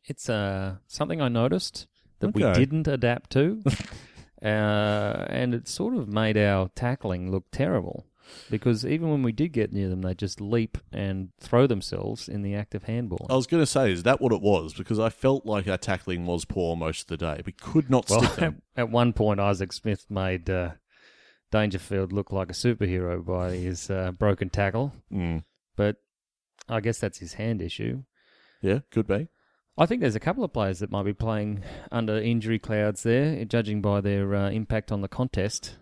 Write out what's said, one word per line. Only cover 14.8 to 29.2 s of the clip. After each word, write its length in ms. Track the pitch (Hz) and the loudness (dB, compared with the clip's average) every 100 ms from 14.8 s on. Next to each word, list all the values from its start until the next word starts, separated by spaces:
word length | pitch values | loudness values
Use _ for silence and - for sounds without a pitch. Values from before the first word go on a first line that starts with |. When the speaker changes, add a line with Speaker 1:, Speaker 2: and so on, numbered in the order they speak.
| 90 110 | -2 0
Speaker 2:
I 100 | 113 | 0
felt 360 | - 131 135 107 | 2 2 2 0
like 220 | 104 95 | -2 0
our 100 | 92 | -2
tackling 480 | - 92 - 87 87 | -2 -4 -2 -4 0
was 200 | 87 - | -2 -2
poor 300 | - 85 85 | -2 0 0
most 260 | 80 80 | -2 -4
of 60 | - | -8
the 100 | 82 | -6
day. 240 | 85 76 87 | -4 -6 -8
We 60 | |
could 360 | - - 160 135 | -12 0 0 4
not 200 | 127 - | 2 4
Speaker 1:
Well, 120 | 107 | 4
Speaker 2:
stick 120 | 117 - | 4 2
them. 220 | 165 143 _ | -2 -2 _
Speaker 1:
<laughs> 80 | - | -4
at, 80 | |
at 60 | 117 | 0
one 240 | 117 120 | 4 4
point, 260 | 110 107 101 | 4 2 4
Isaac 320 | 101 98 95 | 2 2 -2
Smith 320 | - 110 101 _ | -4 -2 -4 _
made, 400 | 101 95 92 85 | -2 -2 -2 -2
uh, 220 | 92 87 80 _ _ - _ _ _ _ | -2 -2 -8 _ _ -20 _ _ _ _
Dangerfield 600 | 110 107 92 - 101 95 | 0 2 -2 -4 -2 -2
look 200 | 98 98 | -2 -2
like 160 | 98 87 | -4 -4
a 40 | |
superhero 680 | 90 123 117 98 90 90 87 | 0 0 2 0 0 -2 -4
by 280 | 87 90 90 | -4 -2 -2
his, 380 | 90 90 87 - | -2 -4 -6 -6
uh, 220 | 95 92 | -4 -4
broken 380 | 90 107 98 92 | 0 0 2 0
tackle. 440 | - 101 107 143 - _ | 0 0 0 -4 -6 _
Speaker 2:
Mm. 320 | 95 87 82 - _ _ - | -4 -2 -2 -6 _ _ 0
Speaker 1:
But 200 | 104 107 _ _ _ _ _ _ - | 0 0 _ _ _ _ _ _ -6
I 140 | 113 | -2
guess 180 | 107 113 | -2 -2
that's 200 | 104 - | -4 -6
his 140 | 87 - | -14 -6
hand 260 | 110 110 | -4 -2
issue. 420 | 85 - 110 127 131 _ _ _ _ _ | -4 -4 -4 -6 -10 _ _ _ _ _
Speaker 2:
Yeah, 180 | 95 113 - | 0 0 0
could 160 | - 107 | -2 0
be. 220 | 98 | 0